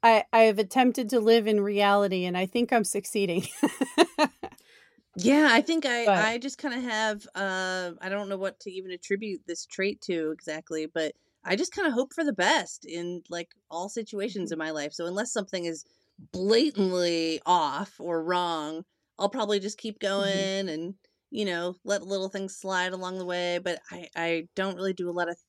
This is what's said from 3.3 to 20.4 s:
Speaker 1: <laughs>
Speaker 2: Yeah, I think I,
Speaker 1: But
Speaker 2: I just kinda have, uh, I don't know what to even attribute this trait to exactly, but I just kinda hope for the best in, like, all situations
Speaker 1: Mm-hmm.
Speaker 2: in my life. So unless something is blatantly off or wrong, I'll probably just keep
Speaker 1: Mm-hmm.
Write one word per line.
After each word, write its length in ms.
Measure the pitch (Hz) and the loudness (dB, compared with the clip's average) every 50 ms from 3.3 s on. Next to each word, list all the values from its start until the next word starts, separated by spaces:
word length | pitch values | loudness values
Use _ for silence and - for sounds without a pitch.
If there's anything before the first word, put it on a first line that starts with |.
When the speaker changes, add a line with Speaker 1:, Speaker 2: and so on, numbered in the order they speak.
| 165 180 - - - - - | 0 -2 -2 -4 -4 0 0
Speaker 1:
<laughs> 640 | - - - 269 - - - 339 339 - - 302 - _ _ - - - - _ _ - - _ _ _ _ _ _ _ | 0 0 0 -4 -2 4 4 4 4 4 0 0 0 _ _ -14 -14 -14 -16 _ _ -20 -20 _ _ _ _ _ _ _
Speaker 2:
Yeah, 320 | 185 175 233 277 294 311 285 | 0 4 4 6 6 8 8
I 100 | 233 226 | 6 6
think 240 | - - 330 330 302 | 4 4 0 0 2
I, 200 | 269 240 240 233 | 0 0 2 4
Speaker 1:
But 80 | 214 196 | 4 4
Speaker 2:
I 240 | 180 208 220 233 240 | 4 4 2 0 -2
just 180 | 240 277 - - | -6 -8 -10 -6
kinda 220 | - 285 240 254 | -6 -4 -4 -4
have, 460 | 254 247 220 214 220 220 214 208 208 - _ | -4 -2 -2 0 0 0 -2 -4 -8 -12 _
uh, 580 | 180 196 190 185 185 185 185 185 185 180 175 170 - | -4 -2 -2 -2 -2 -2 -2 -2 -4 -4 -6 -8 -8
I 80 | - 190 | -8 -6
don't 200 | 196 202 208 196 | -4 -4 -4 -4
know 80 | 196 190 | -6 -4
what 220 | 190 190 185 _ | -4 -6 -6 _
to 100 | - 208 180 | -14 -12 -10
even 180 | 190 190 185 180 | -10 -10 -10 -12
attribute 500 | 175 - - 202 196 220 214 190 - _ | -12 -10 -12 -12 -10 -8 -8 -8 -8 _
this 200 | - 170 - - | -10 -12 -12 -12
trait 340 | _ - - 190 202 - _ - | _ -6 -4 -4 -4 -4 _ -6
to 280 | - 185 165 160 156 | -4 -4 -2 -2 -4
exactly, 560 | 160 - - - 151 156 156 _ 165 156 156 | -6 -8 -10 -10 -10 -10 -10 _ -8 -6 -6
but 280 | 156 _ 165 156 151 - _ _ _ _ _ _ | -6 _ -4 -4 -4 -6 _ _ _ _ _ _
I 100 | - 180 | -4 -2
just 180 | 208 349 359 - | -2 -2 -4 -4
kinda 160 | - 392 320 | -2 -2 0
hope 240 | 247 226 269 262 - | 0 0 -2 -4 -2
for 100 | - 330 | -4 -2
the 80 | 294 226 | -2 0
best 540 | 190 180 202 311 233 180 - - - - | 0 2 2 2 2 0 -4 -12 -16 -16
in, 360 | 220 165 170 175 175 180 175 165 _ | -12 -10 -8 -6 -6 -8 -10 -10 _
like, 220 | 170 170 170 _ _ _ _ _ | -10 -10 -10 _ _ _ _ _
all 180 | 160 165 180 208 | -8 -8 -8 -6
situations 600 | - 233 220 - - 202 202 233 185 202 175 - 165 | -6 -8 -8 -8 -6 -6 -6 -4 -4 -6 -6 -6 -4
Speaker 1:
Mm-hmm. 0 | |
Speaker 2:
in 60 | 160 | -6
my 120 | 156 160 | -4 -4
life. 220 | 156 156 143 147 - | -4 -4 -6 -6 -8
So 100 | - 170 | -8 -8
unless 260 | 175 180 196 226 233 - | -6 -4 -4 -4 -4 -4
something 320 | 233 196 190 - 185 170 | -6 -6 -4 -6 -6 -4
is 180 | 170 165 151 - _ _ _ _ _ _ _ - - - | -4 -6 -8 -12 _ _ _ _ _ _ _ -20 -12 -6
blatantly 1080 | 185 185 202 220 233 294 302 - 208 196 185 180 180 175 175 170 165 165 165 160 147 - | -4 2 4 4 4 4 2 2 2 2 2 2 2 2 2 2 2 0 0 -2 -2 2
off 560 | 160 180 175 160 143 131 147 196 - _ _ | 2 4 4 4 0 -2 -4 -6 -8 _ _
or 220 | - 175 170 165 160 | -6 -4 -4 -2 -2
wrong, 600 | 170 180 180 180 175 165 160 151 151 160 160 185 _ _ _ _ _ _ - | 0 0 0 0 0 -2 -4 -4 -6 -8 -8 -10 _ _ _ _ _ _ -4
I'll 100 | 196 202 | -4 -2
probably 320 | 202 262 226 202 208 202 | -2 -2 -2 0 0 -2
just 160 | 185 170 - - | -2 -4 -10 -8
keep 200 | - 220 208 _ - 196 196 | -10 -12 -10 _ -4 -2 0
Speaker 1:
Mm-hmm. 280 | 196 196 196 196 190 | 0 0 0 0 0